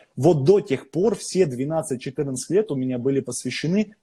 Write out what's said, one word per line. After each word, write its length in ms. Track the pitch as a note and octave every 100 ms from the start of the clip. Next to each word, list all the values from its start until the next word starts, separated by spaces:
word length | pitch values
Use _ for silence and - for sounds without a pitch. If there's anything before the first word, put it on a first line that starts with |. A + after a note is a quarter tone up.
| _ -
вот 260 | D3+ D#3
до 160 | C3+ G3+
тех 320 | - C3 -
пор 240 | D#3 A3 -
все 300 | - F#3 E3+
двенадцать-четырнадцать 1040 | B2 C#3 D#3+ D#3 B2+ C#3+ C3 C#3 C3 -
лет 220 | F3+ G#3+
у 40 | C#3
меня 220 | B2+ B2
были 240 | C3 C3+
посвящены 720 | B2 A#2+ B2+ - D3 G3 G#3 -